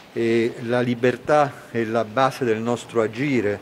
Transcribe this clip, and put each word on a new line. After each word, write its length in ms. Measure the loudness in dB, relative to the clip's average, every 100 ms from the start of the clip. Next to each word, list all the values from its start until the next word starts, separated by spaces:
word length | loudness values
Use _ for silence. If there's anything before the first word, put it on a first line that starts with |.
| -12
e 440 | -4 0 2 0 -4
la 160 | -2 0
libertà 920 | 0 2 0 0 2 2 2 -2 -8
è 140 | -4
la 200 | -2 -2
base 400 | -2 0 0 0
del 140 | 0 0
nostro 420 | 0 -4 -2 0
agire, 580 | 0 -2 0 0 0 -4